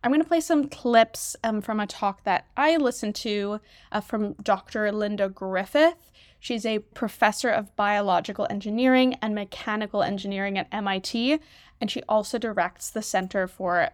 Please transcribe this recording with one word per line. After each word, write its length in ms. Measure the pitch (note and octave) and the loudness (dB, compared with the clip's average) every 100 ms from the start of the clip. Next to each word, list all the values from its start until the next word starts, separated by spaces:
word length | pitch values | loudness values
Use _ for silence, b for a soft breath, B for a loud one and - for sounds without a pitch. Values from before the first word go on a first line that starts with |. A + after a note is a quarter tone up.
I'm 80 | A#3+ | 2
gonna 120 | D4 | 2
play 180 | D#4+ E4+ | 2 0
some 260 | - D#4 C#4 | 2 0 0
clips, 680 | - A#3+ A#3 A3+ - - - | -4 4 6 4 0 -10 -6
um, 180 | A3+ G#3+ | -4 -4
from 180 | G#3 G#3+ | -2 -4
a 80 | G#3 | -4
talk 360 | - G3+ G3 | -2 -4 -2
that 240 | - F3+ - - | -2 -2 -2 0
I 200 | D4+ E4 | 2 4
listened 380 | C4 - G#3 G#3 | 2 0 -6 -6
to, 440 | A3+ G#3 G3+ G#3+ b b b | -4 -2 -2 -6 b b b
uh, 100 | G#3 | -6
from 320 | - A3 G#3 | -4 -4 -4
Doctor 580 | - G#3 F#3+ - A3 G#3 | -4 0 0 0 -2 -2
Linda 380 | G#3+ G#3 G#3 G3 | -2 -4 -2 -4
Griffith. 840 | F#3+ F#3+ F#3 G3 D4 E4 E4 _ b b b | -4 -4 -4 0 4 4 2 _ b b b
She's 260 | - A#3 A3 | -8 -4 -2
a 140 | A3 | -4
professor 720 | - - A3 - G#3+ G#3+ B3 | -6 -6 -6 2 2 2 0
of 260 | - G3+ - | 0 -2 -2
biological 720 | G#3 G#3 G3+ F3 - G3+ - | 2 2 2 2 0 -4 -4
engineering 640 | G3+ G#3 A3 C4 B3+ B3+ B3 | -4 -4 2 4 6 4 2
and 140 | G#3+ G#3+ | -4 -4
mechanical 680 | G3+ - - G#3+ G#3 G#3 | -6 -8 -4 -4 -2 0
engineering 560 | - G3+ G3 G3 G3 G3 | 0 -2 -4 -4 -2 -2
at 100 | F#3+ | -4
M 160 | G#3 G3+ | -4 -2
I 120 | F#3+ | -2
T, 400 | - A#3 B3 D#4 B B B _ | -2 -2 0 0 B B B _
and 100 | G#3 | -6
she 100 | A#3 - | -6 0
also 280 | G#3+ G3+ A#3 | 0 0 -4
directs 520 | A3+ G3 F3 - - | -2 -2 -2 -4 -8
the 120 | A3 | -8
Center 460 | G#3+ F#3+ F#3 G3+ F#3 | -2 -2 -2 -2 -4
for 420 | - F#3+ F3+ D#3 | -4 0 2 0